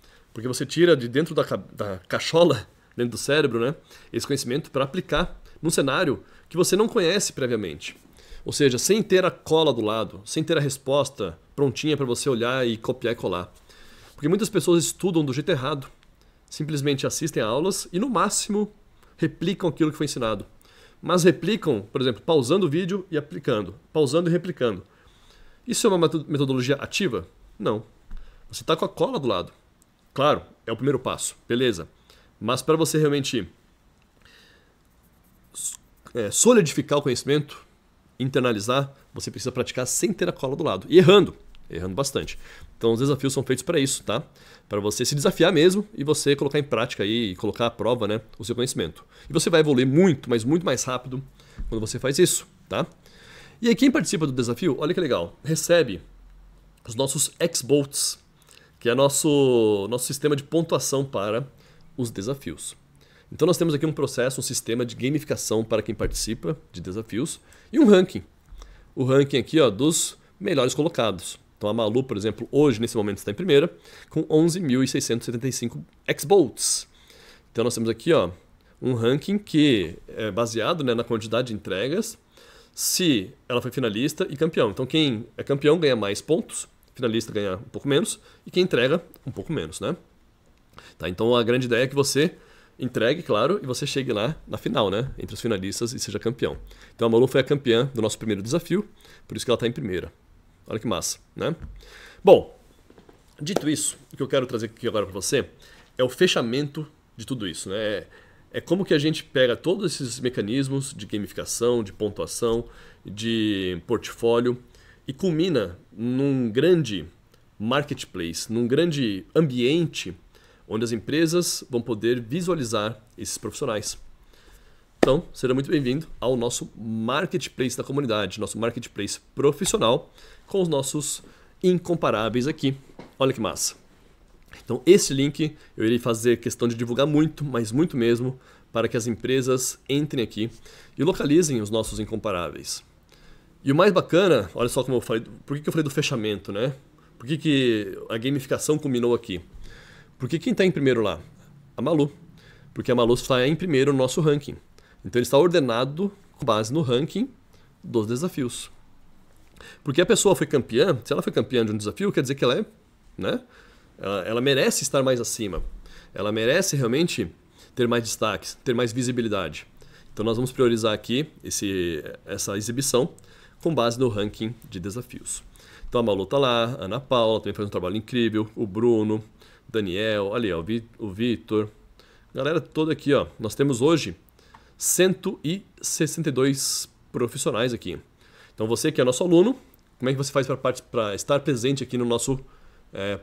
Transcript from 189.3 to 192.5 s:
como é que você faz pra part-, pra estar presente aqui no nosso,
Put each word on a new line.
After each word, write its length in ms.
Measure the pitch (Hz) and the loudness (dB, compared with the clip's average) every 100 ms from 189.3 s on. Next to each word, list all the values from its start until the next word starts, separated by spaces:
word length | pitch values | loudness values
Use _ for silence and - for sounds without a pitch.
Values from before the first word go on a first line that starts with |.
| 165 214 269 - _ _ - | 6 6 2 -8 _ _ -6
como 120 | 127 | -2
é 40 | |
que 40 | 135 | -2
você 140 | 135 | -2
faz 140 | 143 131 | -2 -2
pra 100 | 131 | -2
part-, 280 | 127 127 | -2 -4
pra 320 | - 120 104 98 | -4 -4 -2 -2
estar 240 | - 143 | 0 0
presente 440 | 139 123 123 135 | 0 0 0 -2
aqui 140 | 123 123 | -4 -2
no 80 | 120 | 0
nosso, 340 | 117 - 131 - | 0 0 -4 -8